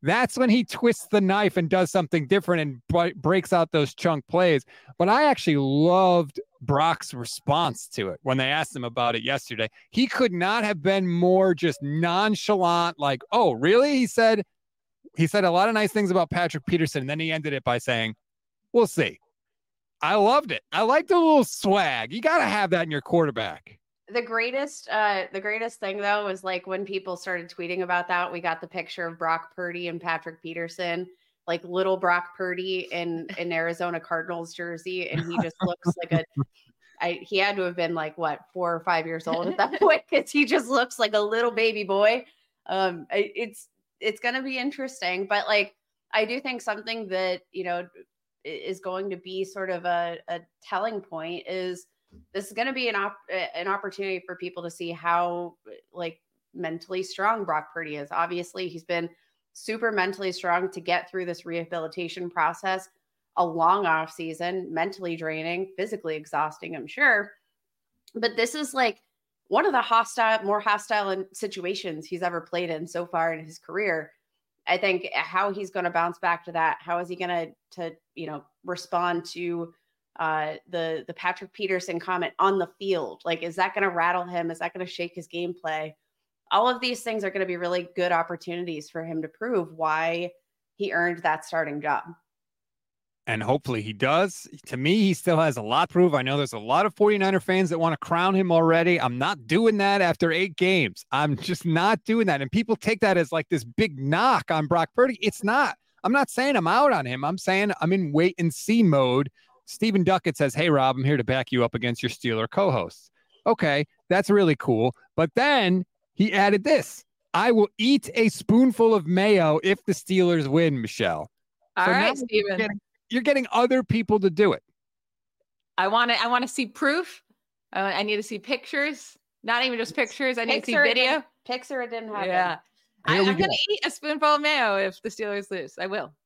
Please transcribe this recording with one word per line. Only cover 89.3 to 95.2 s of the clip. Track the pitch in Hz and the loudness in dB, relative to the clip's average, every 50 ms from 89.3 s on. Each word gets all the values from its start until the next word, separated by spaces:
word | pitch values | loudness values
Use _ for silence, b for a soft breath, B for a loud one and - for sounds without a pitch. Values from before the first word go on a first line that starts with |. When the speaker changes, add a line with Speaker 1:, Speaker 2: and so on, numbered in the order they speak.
| - - 214 240 247 190 170 156 160 | -10 -10 -6 -4 -2 -2 -4 -4 -6
Speaker 2:
why | 160 160 156 156 156 165 165 170 170 175 175 - _ _ _ _ _ _ _ _ | -4 -2 -2 0 0 0 -2 -2 -4 -6 -8 -10 _ _ _ _ _ _ _ _
he | - 202 - | -8 -6 -4
earned | - 170 175 175 170 165 | -2 0 0 0 -2 -2
that | - 165 156 156 - | -2 -2 -2 -2 -4
starting | - - 165 160 147 143 147 | -6 -4 -4 -4 -4 -6 -6
job. | 147 151 143 - - 170 165 - _ _ _ _ _ _ _ _ _ _ _ _ _ _ _ _ _ _ _ _ _ | -4 -2 -2 -4 -4 -8 -18 -20 _ _ _ _ _ _ _ _ _ _ _ _ _ _ _ _ _ _ _ _ _
Speaker 1:
And | - 113 110 107 | -6 -4 -2 -2
hopefully | 117 131 147 - 135 123 110 104 | 0 -2 -2 -2 -4 -4 -4 -6
he | 110 107 | -8 -4
does. | 98 131 131 151 170 196 190 - - - - - 143 - | -2 0 2 2 2 2 0 -4 -8 -18 -20 -20 -20 -14
To | - - | -10 -6
me, | 127 135 156 190 | -2 0 2 4
he | 220 202 196 175 | 4 4 2 2
still | - | 0